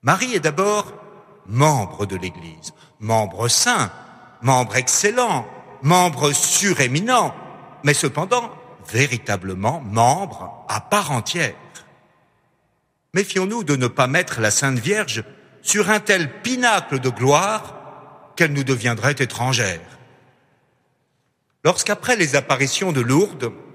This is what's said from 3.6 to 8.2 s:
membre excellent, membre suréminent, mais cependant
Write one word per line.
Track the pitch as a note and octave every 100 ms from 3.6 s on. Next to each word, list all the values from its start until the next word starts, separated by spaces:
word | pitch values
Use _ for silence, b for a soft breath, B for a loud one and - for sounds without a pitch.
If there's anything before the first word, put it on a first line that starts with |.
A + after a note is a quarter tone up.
| - A3+ G#2+ - - - - -
membre | A#2+ C3 B2 B2
excellent, | B2+ - G#3 A#3+ A#3+ D3+ A2 - - -
membre | C3+ F3+ F3+ B2+ D3
suréminent, | C#3 - - G3 D#3 B2+ C#3 A3 B3 E3 - - - - -
mais | C#3+
cependant | D3 C#3+ D3